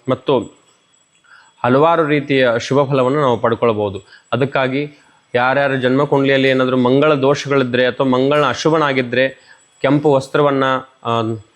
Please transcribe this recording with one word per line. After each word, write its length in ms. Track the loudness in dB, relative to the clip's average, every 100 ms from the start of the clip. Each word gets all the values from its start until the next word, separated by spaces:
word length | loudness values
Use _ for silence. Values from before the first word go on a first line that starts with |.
| -6
ಮತ್ತು 320 | -4 -2 -2 -2 -14 _ _ _ _ _ _ _ -20 _ _
ಹಲವಾರು 420 | 0 2 2 2 0
ರೀತಿಯ 420 | -2 -2 0 0 0
ಶುಭ 300 | -2 -2 0
ಫಲವನ್ನು 300 | 0 0 0
ನಾವು 160 | 0 0
ಪಡ್ಕೊಳ್ಬಹುದು. 680 | -2 0 0 0 -4 -8 -14 -20 _
ಅದಕ್ಕಾಗಿ 720 | -4 -2 -2 -2 -4 -8 -12 _ _ _
ಯಾರ್ಯಾರ 400 | -2 0 0 0
ಜನ್ಮಕುಂಡಲಿಯಲ್ಲಿ 760 | 0 0 0 0 0 2 2 2
ಏನಾದರೂ 280 | 2 0 0
ಮಂಗಳ 380 | 2 2 2
ದೋಷಗಳಿದ್ರೆ 720 | 2 0 0 -2 -2 0 0 0
ಅಥವಾ 200 | 0 0
ಮಂಗಳನ 400 | 0 2 2 0
ಅಶುಭನಾಗಿದ್ರೆ 800 | 0 0 0 0 -2 -2 -2 -2 -4 _ _ _ _
ಕೆಂಪು 320 | 0 2 2
ವಸ್ತ್ರವನ್ನ, 500 | 0 0 0 0 2 0 -2 -6 _
ಆ, 180 | -4 -2 -2 -6 -12